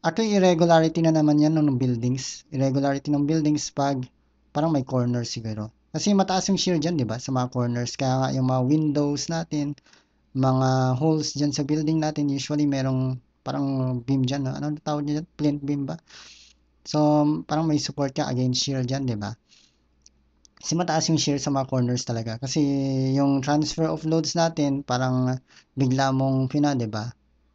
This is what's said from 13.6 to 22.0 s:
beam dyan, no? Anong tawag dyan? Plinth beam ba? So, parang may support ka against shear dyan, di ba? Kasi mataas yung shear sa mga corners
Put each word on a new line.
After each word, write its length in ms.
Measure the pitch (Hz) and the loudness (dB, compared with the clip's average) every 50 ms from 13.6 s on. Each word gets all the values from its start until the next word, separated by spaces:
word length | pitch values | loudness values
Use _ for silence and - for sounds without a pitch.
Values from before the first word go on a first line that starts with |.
| 139 139 135 131 131 127 127 123 | -2 -2 0 0 0 -2 -2 -4
beam 240 | 117 127 135 135 131 | -2 0 0 2 2
dyan, 240 | 123 139 143 135 | 0 0 -2 -4
no? 80 | 131 139 | -4 -4
Anong 240 | 143 143 151 151 151 | -4 -6 -6 -6 -6
tawag 240 | _ 151 147 147 147 | _ -4 -4 -2 -2
dyan? 240 | 147 147 151 170 _ _ | -2 -2 -4 -4 _ _
Plinth 240 | - 151 147 143 147 | 0 0 0 0 0
beam 240 | 143 139 143 143 139 | -2 -4 -2 -2 -4
ba? 160 | 135 165 175 _ _ - - - - - - - - _ _ _ _ _ _ _ | -6 -8 -12 _ _ -20 -20 -20 -20 -20 -20 -20 -20 _ _ _ _ _ _ _
So, 160 | - - 151 151 151 151 151 147 147 151 160 - | -4 0 2 4 6 6 6 4 4 0 -2 -4
parang 160 | - 147 151 160 | -4 -2 0 0
may 160 | 160 151 147 | 2 0 0
support 320 | 151 - 139 - 139 139 | 0 -4 -4 -2 -4 -2
ka 160 | 131 - 147 | -2 -4 -4
against 320 | 143 131 123 127 127 127 123 | -2 0 0 0 0 0 0
shear 240 | - 143 135 131 127 | -2 -2 -2 -2 -2
dyan, 240 | 123 135 139 135 | -2 -2 -2 -2
di 80 | 127 113 | -4 -4
ba? 160 | 101 101 98 120 _ _ _ _ _ _ _ _ _ _ _ _ _ _ - _ _ _ _ _ _ _ _ _ _ | -4 -6 -8 -10 _ _ _ _ _ _ _ _ _ _ _ _ _ _ -20 _ _ _ _ _ _ _ _ _ _
Kasi 160 | - - 151 | -8 -4 -2
mataas 320 | 170 180 - 156 160 151 | -2 -2 0 0 0 2
yung 120 | - 160 143 | 2 0 2
shear 200 | - 151 143 139 | 2 0 -2 -2
sa 120 | 135 147 | -2 -2
mga 160 | 139 135 131 131 | -2 -2 -2 -2
corners 320 | 135 131 123 120 123 120 | 0 0 0 0 -2 -4